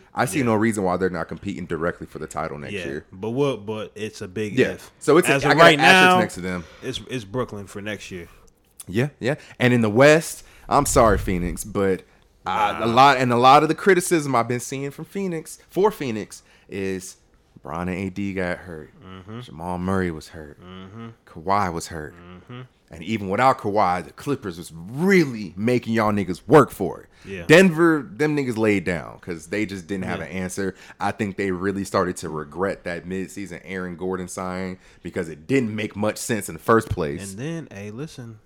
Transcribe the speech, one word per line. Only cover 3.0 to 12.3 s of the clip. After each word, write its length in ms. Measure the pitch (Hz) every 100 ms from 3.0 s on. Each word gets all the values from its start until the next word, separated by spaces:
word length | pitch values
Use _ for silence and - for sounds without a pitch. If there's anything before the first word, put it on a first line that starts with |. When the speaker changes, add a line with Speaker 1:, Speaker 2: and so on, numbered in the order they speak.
| -
Speaker 2:
but 200 | 95 110
what? 360 | 123 143 107 101
But 240 | 107 95 101
it's 240 | 107 -
a 80 | 101
big 280 | 98 107 107
Speaker 1:
Yeah. 180 | 90
Speaker 2:
if. 180 | - - _
Speaker 1:
So 160 | - 156
it's 120 | 151
a, 40 |
Speaker 2:
As 120 | 139
Speaker 1:
I 60 | 147
Speaker 2:
of 60 | 151
Speaker 1:
got 40 |
Speaker 2:
right 100 | 170
Speaker 1:
an 60 | 147
asterisk 280 | 180 185 185
Speaker 2:
now, 40 | 180
Speaker 1:
next 140 | 104
to 60 | 92
them. 220 | 90 90 85 -
Speaker 2:
it's, 200 | 127 110 107
it's 140 | 127
Brooklyn 420 | 98 123 113 104 95
for 160 | 101
next 300 | 104 98 -
year. 160 | 90 80 - _ _ _ - -
Speaker 1:
Yeah, 220 | 95 147 -
yeah. 160 | 110 151 - -
And 160 | 120
in 60 | 123
the 100 | 113
West, 540 | 107 143 156 - - - - -
I'm 180 | 135 139
sorry, 320 | 143 113 90
Phoenix, 460 | - 90 87 82
but, 380 | 107 101 98 92 - _ _